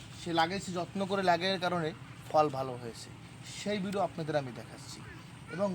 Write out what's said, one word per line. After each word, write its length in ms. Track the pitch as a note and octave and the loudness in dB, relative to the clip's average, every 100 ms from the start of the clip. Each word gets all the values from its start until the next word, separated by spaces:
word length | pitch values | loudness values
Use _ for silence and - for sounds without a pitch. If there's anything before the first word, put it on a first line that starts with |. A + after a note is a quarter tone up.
| - - | -14 -10
সে 100 | F3 E3 | 0 4
লাগিয়েছে, 300 | E3 G3 - F3 | 4 2 -2 -4
যত্ন 220 | E3 F#3+ F#3+ | -2 -2 0
করে 140 | G3 F#3 | 4 6
লাগানোর 340 | E3+ F#3 F#3+ F3 | 6 4 2 2
কারণে 240 | F3 D#3 - - - - | 2 0 -4 -12 -14 4
ফল 160 | D#3 D3+ C3 | 6 6 4
ভালো 160 | C3 B2 | -2 -4
হয়েছে, 280 | A#2+ A2 - - - - - - | -8 -10 -12 -14 -16 -14 -12 -6
সেই 200 | G3+ G#3 | -2 0
ভিডিও 180 | F#3+ G3 E3+ | 0 0 0
আপনাদের 280 | - D#3 D3+ | -2 0 0
আমি 100 | C3 A#2 | 0 -8
দেখাচ্ছি। 400 | A2 - - - - - - - - E3 | -12 -14 -12 -12 -12 -14 -14 -14 -8 0
এবং 120 | G3+ | 0